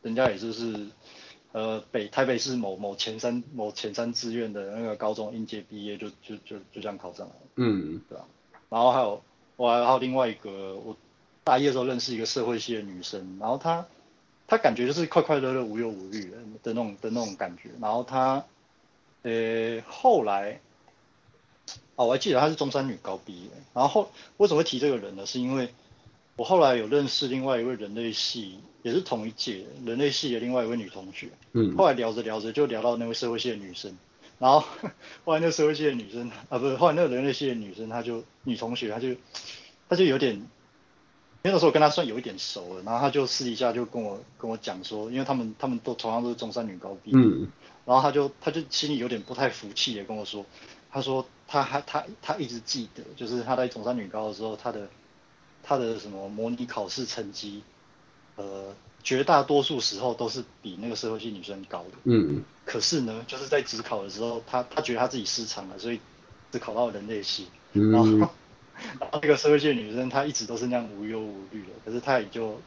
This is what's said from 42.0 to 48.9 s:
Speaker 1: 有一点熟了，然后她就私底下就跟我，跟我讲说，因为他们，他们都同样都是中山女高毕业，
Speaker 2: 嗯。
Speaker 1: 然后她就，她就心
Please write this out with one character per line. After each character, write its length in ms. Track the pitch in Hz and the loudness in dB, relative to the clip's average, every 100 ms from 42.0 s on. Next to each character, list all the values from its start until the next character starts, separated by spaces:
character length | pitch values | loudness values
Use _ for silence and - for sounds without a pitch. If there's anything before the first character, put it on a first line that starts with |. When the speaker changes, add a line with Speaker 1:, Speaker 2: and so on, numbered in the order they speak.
Speaker 1:
有 140 | 139 110 | 0 -2
一 40 | |
点 140 | 113 95 | -6 -10
熟 380 | - - 90 | -10 -10 -10
了， 80 | 92 | -10
然 100 | 98 | -2
后 60 | 117 | 2
她 80 | 139 | 2
就 160 | 139 127 | 2 0
私 180 | - | -2
底 100 | 127 | -2
下 180 | 113 123 | 0 0
就 120 | 117 117 | 0 -4
跟 160 | 120 | -6
我， 180 | 107 98 - - | -6 -8 -14 -10
跟 140 | 117 | -8
我 60 | 113 | -6
讲 260 | - 92 | -8 -10
说， 260 | 90 107 107 | -8 -8 -4
因 80 | 127 | -4
为 40 | |
他 100 | 131 | -2
们， 200 | 131 113 107 | -2 -2 -4
他 120 | 135 | -4
们 100 | 120 | -2
都 160 | 131 | -4
同 160 | 117 113 | -4 -2
样 100 | 117 | -2
都 100 | 120 | -2
是 40 | |
中 160 | 117 113 | -4 -6
山 160 | 120 113 | -6 -6
女 100 | 90 | -8
高 180 | 95 95 | -12 -12
毕 80 | 110 | 4
业， 40 | 131 | 8
Speaker 2:
嗯。 300 | 113 - 98 - - - - | 8 4 -4 -10 -20 -14 4
Speaker 1:
然 100 | 127 | 6
后 60 | |
她 80 | 151 | 6
就， 180 | 143 139 - | 2 0 -2
她 100 | 160 | -4
就 100 | 156 147 | -4 -4
心 200 | - 151 | -4 -2